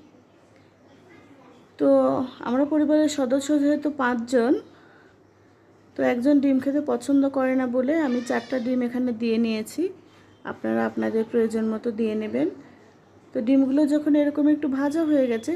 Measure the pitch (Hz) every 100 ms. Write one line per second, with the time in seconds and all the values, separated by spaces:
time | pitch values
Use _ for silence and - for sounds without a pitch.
0 | - _ _ _ _ _ _ _ _ -
1 | - - - - - - - - 277 269
2 | 262 269 254 - - 254 294 302 294 302
3 | 302 294 247 269 277 294 285 294 294 285
4 | 247 247 233 262 233 403 - - - -
5 | _ _ _ _ _ _ _ _ _ -
6 | 262 247 254 285 277 262 269 285 294 240
7 | 262 277 277 269 262 262 254 247 254 330
8 | 285 247 240 240 233 262 233 254 240 247
9 | 247 220 233 226 233 220 214 - 370 370
10 | - - - _ - - 226 226 226 226
11 | 220 220 220 240 226 220 220 220 240 220
12 | 220 214 214 233 330 - - - - _
13 | _ - - 262 226 269 262 269 294 294
14 | 302 294 294 294 294 294 302 262 285 311
15 | 311 294 254 226 233